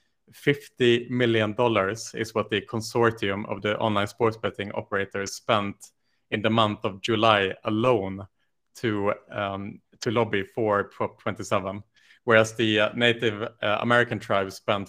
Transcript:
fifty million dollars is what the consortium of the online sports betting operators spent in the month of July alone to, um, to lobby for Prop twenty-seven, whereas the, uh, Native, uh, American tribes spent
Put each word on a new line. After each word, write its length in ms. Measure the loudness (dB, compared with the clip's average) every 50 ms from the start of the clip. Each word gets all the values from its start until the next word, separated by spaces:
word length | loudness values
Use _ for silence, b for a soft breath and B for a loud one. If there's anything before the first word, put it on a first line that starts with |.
| _ _ _ _ _ _
fifty 760 | -18 -4 0 0 0 0 -4 -10 _ 2 4 4 4 4 2 -2
million 460 | -2 0 2 2 4 2 2 0 0
dollars 580 | 0 2 2 2 2 0 0 -2 -6 -10 -10 -8
is 200 | -6 -6 -4 -2
what 160 | -4 -2 -2
the 100 | -2 -4
consortium 840 | -4 -4 -6 -8 -6 -2 0 2 2 2 2 0 -2 -4 -4 -4 -6 -8
of 140 | -8 -4
the 140 | -4 -2 -2 0
online 280 | 0 0 0 0 -2
sports 300 | -2 -2 0 0 0 0
betting 340 | -2 -6 -6 -6 -6 -8 -8
operators 600 | -8 -10 -8 -4 -4 -4 -4 -4 -6 -8 -8 -8
spent 580 | -10 -8 -2 0 0 0 0 -2 -6 -10 -16 -20 _ _ _ _ _ _ _ _
in 100 | -4 -2
the 80 | 0 2
month 340 | 2 4 2 2 0 -2 -6
of 160 | -8 -8 -6
July 540 | -4 -4 0 2 4 4 4 4 2 0 -2 -6 -6
alone 600 | -4 -2 0 2 2 2 2 0 -4 -8 -10 -12 -14 _ _ _ _ _ _ _ _ -12
to, 380 | -6 -4 -4 -2 -2 -2 -2 -2 -4 -8 -12
um, 500 | -8 -6 -6 -4 -6 -6 -8 -12 -14 -16 _ _ _ _
to 100 | -6 -2
lobby 320 | 0 0 0 0 -2 -4
for 420 | -4 -4 -6 -2 0 2 2 2 0
Prop 360 | -2 -6 -6 -6 -6 -8 -8
twenty-seven, 640 | -8 -6 -6 -6 -4 -2 -2 -2 -2 -4 -8 -10 -12 _ _ b b b b b b
whereas 280 | 4 6 6 6 4 2
the, 260 | 0 0 2 4 2
uh, 100 | 2 2 2
Native, 460 | 2 2 2 2 2 0 -2 -2 -4
uh, 360 | -6 -10 -8 _ -2 -2 0 0
American 380 | 2 4 4 4 4 2 -2 -6
tribes 380 | -4 -2 0 0 0 -2 -6
spent 320 | -6 -2 -2 -2 -2 -2